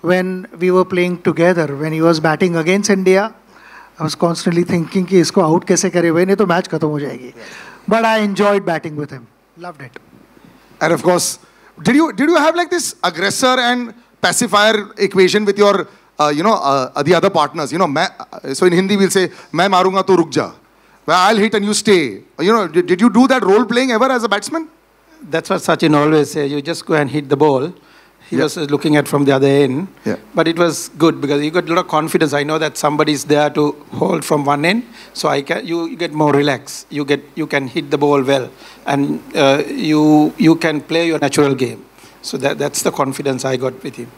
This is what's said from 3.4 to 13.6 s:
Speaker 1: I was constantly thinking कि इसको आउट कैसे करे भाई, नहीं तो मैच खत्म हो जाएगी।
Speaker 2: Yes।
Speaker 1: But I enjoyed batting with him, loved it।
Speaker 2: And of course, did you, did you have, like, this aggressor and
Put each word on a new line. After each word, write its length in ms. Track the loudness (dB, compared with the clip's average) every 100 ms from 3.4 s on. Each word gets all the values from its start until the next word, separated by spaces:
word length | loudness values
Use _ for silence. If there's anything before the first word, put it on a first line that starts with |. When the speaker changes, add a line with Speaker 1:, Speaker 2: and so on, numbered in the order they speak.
| _ -20 -20 -20 -20 -8
Speaker 1:
I 60 |
was 100 | -8
constantly 500 | -2 -2 0 0 0
thinking 420 | 0 -2 -2 -4 2
कि 140 | 2
इसको 200 | 2 2
आउट 240 | 2 2 2
कैसे 220 | 0 2
करे 220 | 2 2
भाई, 120 | 2 2
नहीं 100 | 2
तो 100 | 2
मैच 220 | 0 -2
खत्म 200 | -4 -2
हो 120 | -4
जाएगी। 320 | -6 -10 -16
Speaker 2:
Yes। 240 | -18 -20 -20 -20 -14 -2
Speaker 1:
But 160 | 0
I 140 | 2 0
enjoyed 460 | 0 0 2 2
batting 320 | -2 -6 -6 -10
with 140 | -12
him, 160 | -14 -20 _ _ -18
loved 240 | -18 -16
it। 160 | -20 -20 _ -20 _ _ -20 -20 _ -4
Speaker 2:
And 120 | -2
of 100 | 0
course, 360 | 2 0 -2 -8 _ _ _ -6
did 140 | 0 2
you, 160 | 2
did 160 | 0 2
you 80 | 4
have, 180 | 2
like, 160 | 0 -2
this 240 | -4 -6 -4
aggressor 540 | -6 -2 -4 0 0
and 360 | 2